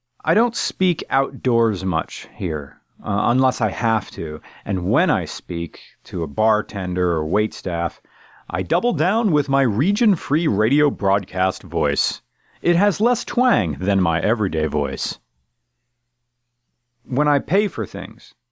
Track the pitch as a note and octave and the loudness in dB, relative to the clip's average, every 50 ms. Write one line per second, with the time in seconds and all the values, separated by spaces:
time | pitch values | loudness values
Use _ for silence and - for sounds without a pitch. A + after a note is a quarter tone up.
0 | _ _ _ _ - C#3 F3 G3+ - A2+ - - - - - - F#3 F3+ D#3+ - | _ _ _ _ -2 0 2 2 2 0 -2 -4 -8 -6 -2 0 2 2 2 0
1 | - - C3+ C3+ C#3 - C#3+ G#2+ - B2+ A#2 A#2 A#2 A2+ G2+ E2+ F#2+ F#2+ E2 D#2+ | -4 -2 0 0 0 0 -4 -4 0 2 4 4 4 2 2 0 -2 0 0 0
2 | E2 - - - - - - - G2 E2+ D#2 D2 C#2+ D2 - _ _ _ _ _ | -2 -4 -12 -16 -16 -16 -8 -4 -4 -2 -2 -4 -6 -10 -16 _ _ _ _ _
3 | - G2 G2 G2+ F#2+ A2 B2 C3 C3+ B2+ - - A#2+ G2+ - - B2 A2+ A2+ G#2+ | -6 -4 -2 0 0 2 2 2 2 2 0 0 -2 -2 -2 -2 -2 0 0 0
4 | - - - G2+ E2+ D2+ D2+ D#2 - - - - - - G2 F2+ F2 F#2 A#2 D#3 | -4 -6 -10 -8 -8 -6 -8 -10 -12 -16 -20 -14 -6 -4 -4 -2 0 2 2 2
5 | F#3 E3+ B2+ F#2 E2+ - - - _ - F2 E2+ E2+ D#2+ - - - - _ _ | 2 2 0 0 -2 -6 -10 -14 _ -6 -6 -4 -4 -6 -8 -16 -20 -20 _ _
6 | _ - G2+ F2 D#2+ D2 C#2+ A2 G#2+ A2 G#2+ G#2+ G2+ - - G2 F#2 F2+ F2+ F2+ | _ -8 -6 -4 -4 -4 -2 0 2 2 2 2 0 -4 -8 -6 -6 -4 -2 0
7 | F2+ F2 E2+ D#2+ D#2 D#2 F2+ G#2+ G#2+ G#2 - - - F#2 E2+ E2 E2+ E2+ - - | 0 0 0 0 -2 0 0 0 0 -2 -4 -8 -8 -6 -4 -2 -2 -4 -6 -8
8 | _ _ _ - - - - - _ - - F#2 F2+ E2+ D#3 F3+ A3 A#3+ F#3 C3+ | _ _ _ -20 -20 -20 -20 -20 _ -6 -4 -4 -2 0 0 0 0 0 0 0
9 | D#3+ F#3 G#3+ A3+ A#3+ G3 D3+ D3 C#3 C3+ C#3 C#3 C3+ A#2 G2+ A2 D#3 G3 G#3 - | 0 0 0 0 0 2 2 2 2 2 2 2 2 2 2 2 2 2 2 2
10 | A#3+ G#3+ F#3 - - - C#3+ E3 F3 C#3+ G#2 G2+ G#2+ A#2+ C#3+ D3 D3 C#3+ G#2 - | 4 2 2 2 0 0 0 0 2 2 2 2 2 2 4 4 2 2 0 0
11 | G2+ F#2+ G2 G#2 F#2 - - F#2 F#2 F#2+ - - - E2+ E2+ E2 D2+ C#2+ C#2+ - | 0 2 2 2 0 -4 -2 0 0 0 0 -4 -10 -4 -2 0 0 0 0 0
12 | - - - - _ _ _ _ _ _ _ _ - E3 E3+ E3+ G3+ G#3 - - | -2 -4 -4 -8 _ _ _ _ _ _ _ _ 0 2 2 4 4 2 2 2
13 | G#3+ A#3+ A#3+ - - - - A#3 B3+ B3 F#3 A#2+ F#2 D#2+ C#2 C#2+ F2+ F#2+ G2 F#2+ | 2 0 0 0 -4 -4 -2 0 2 2 2 2 2 0 -2 -2 0 0 2 2
14 | F2+ E2 E2 E2+ - G#2 A#2+ A2 G#2 F2+ D#2+ D#2 D#2 D2 D2 D2+ C#2+ C2+ C2+ - | 2 2 0 0 2 0 0 2 0 0 0 0 -2 0 0 -2 -2 -2 -4 -6
15 | - - - - _ _ _ _ _ _ _ _ _ _ _ _ _ _ _ _ | -8 -8 -10 -12 _ _ _ _ _ _ _ _ _ _ _ _ _ _ _ _
16 | _ _ _ _ _ _ _ _ _ _ _ _ _ _ _ _ _ _ _ _ | _ _ _ _ _ _ _ _ _ _ _ _ _ _ _ _ _ _ _ _
17 | _ - B2 C3 D3 D3 D3 C3+ - - E3+ G3+ G#3+ F#3 - A#2 G2+ - - F2+ | _ -4 -2 0 2 2 2 0 0 0 0 0 0 0 -4 -6 -8 -6 -8 -10
18 | E2 - - - - - _ _ _ _ | -12 -12 -14 -20 -20 -20 _ _ _ _